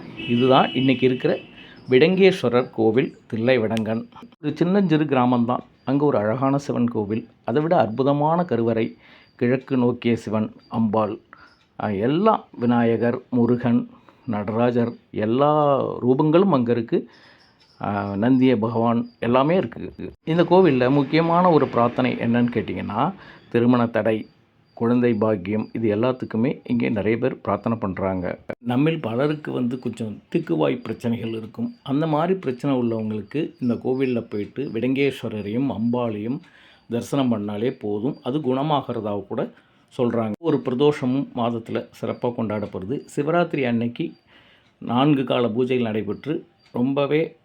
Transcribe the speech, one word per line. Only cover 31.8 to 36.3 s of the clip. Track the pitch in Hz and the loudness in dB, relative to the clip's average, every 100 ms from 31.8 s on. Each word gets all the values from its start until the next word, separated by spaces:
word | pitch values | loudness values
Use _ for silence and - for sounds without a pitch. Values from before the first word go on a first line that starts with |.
அந்த | - 135 160 | -4 -2 0
மாதிரி | 151 175 185 | 0 0 -2
பிரச்சனை | 139 123 143 131 | -4 -4 -2 0
உள்ளவங்களுக்கு | 120 113 110 107 98 139 170 - | 0 -2 -4 -6 -6 -6 -6 -4
இந்த | 127 | -4
கோவில்ல | 113 120 131 131 120 110 | -2 -2 -2 0 -2 -4
போயிட்டு | 107 101 - | -6 -8 -8
விடங்கேஸ்வரரையும் | 143 110 123 135 139 131 113 107 101 113 139 | -8 -4 -2 0 0 -2 -6 -8 -6 -4 -2
அம்பாளையும் | 98 117 120 120 104 107 | -2 -2 0 -2 -4 -6